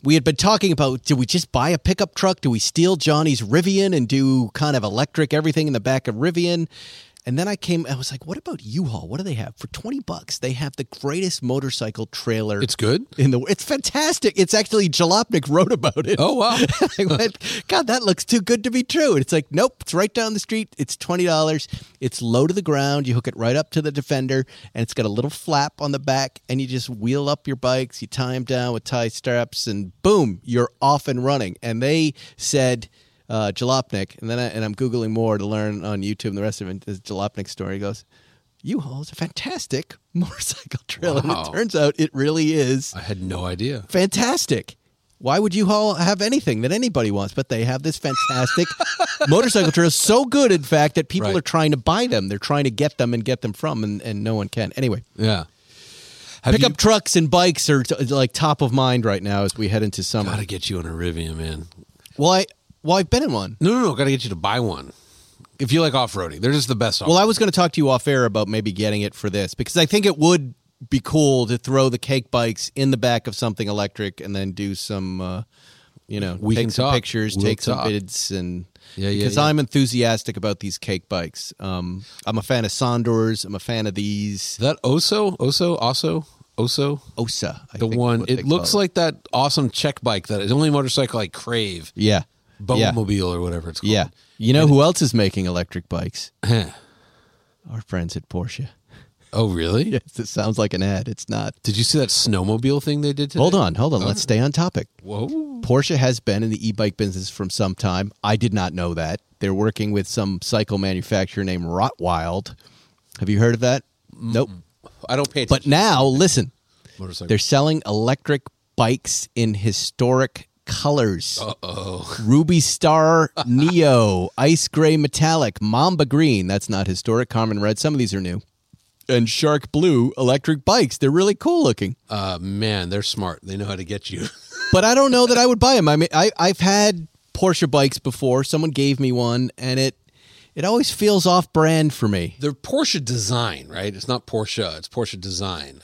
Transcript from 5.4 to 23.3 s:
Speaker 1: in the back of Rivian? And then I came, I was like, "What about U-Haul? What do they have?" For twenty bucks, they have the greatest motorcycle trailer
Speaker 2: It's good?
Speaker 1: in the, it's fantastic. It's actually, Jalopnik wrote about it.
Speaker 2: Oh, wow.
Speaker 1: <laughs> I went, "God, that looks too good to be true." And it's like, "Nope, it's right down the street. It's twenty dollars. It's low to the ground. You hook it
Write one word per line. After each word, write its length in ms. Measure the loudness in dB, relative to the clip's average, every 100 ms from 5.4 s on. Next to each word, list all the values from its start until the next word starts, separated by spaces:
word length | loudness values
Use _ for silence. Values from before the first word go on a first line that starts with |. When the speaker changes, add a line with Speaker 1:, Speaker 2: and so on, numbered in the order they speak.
| 0 0 0
Speaker 1:
in 80 |
the 60 | 0
back 280 | 0 -2 -2
of 60 |
Rivian? 540 | -2 -2 0 0 0 -4 -8 -20 -20 -20 _ -6
And 120 | -2
then 80 | -2
I 60 |
came, 320 | -4 -2 -2 -2
I 100 | -6
was 140 | -8
like, 160 | -10 -12
"What 120 | -12
about 240 | -10 -12
U-Haul? 420 | -8 -4 -4 -6 -8
What 120 | -8
do 60 |
they 100 | -6
have?" 200 | -6 -8 -12
For 80 | -16
twenty 340 | -12 -10 -8
bucks, 380 | -8 -12 -10 -6
they 140 | -6
have 220 | -4 -8 -8
the 80 |
greatest 580 | -14 -8 -6 -2 -4 -4
motorcycle 640 | -2 -2 -2 -4 -6 -8 -10
trailer 560 | -6 -4 -2 -2 -2
Speaker 2:
It's 120 | -2
good? 300 | 0 0 0 -2 2
Speaker 1:
in 120 | 2
the, 100 | 2
it's 220 | 0 -2
fantastic. 760 | -2 -4 -2 0 0 2 0 2
It's 160 | 2
actually, 340 | 2 2 2 2
Jalopnik 580 | 2 4 4 2 0 2
wrote 200 | 2 4
about 360 | 2 0 -2 -2
it. 100 | 2
Speaker 2:
Oh, 140 | 2
wow. 240 | 2 2 2 0 0
Speaker 1:
<laughs> 200 | -2 0
I 60 |
went, 320 | 0 0 -2 -4 -10 -8 -2
"God, 200 | -2 0
that 140 | 0
looks 200 | 0 0
too 160 | 2 0
good 240 | 2 0
to 60 | 0
be 120 | -2
true." 300 | 0 2 4
And 80 | 2
it's 140 | 2
like, 140 | -2 0
"Nope, 240 | 0 0 -2
it's 100 | -4
right 200 | -2 0
down 200 | -2 -4
the 80 | -4
street. 340 | -4 -4 -4 -6
It's 180 | -8 -6
twenty 300 | -4 0 2
dollars. 420 | 2 2 0 -4 -12 -14 -8
It's 220 | -6 -4
low 240 | 0 2 2
to 80 |
the 80 | 0
ground. 440 | 0 0 0 0 0
You 60 |
hook 160 | 0
it 80 | -2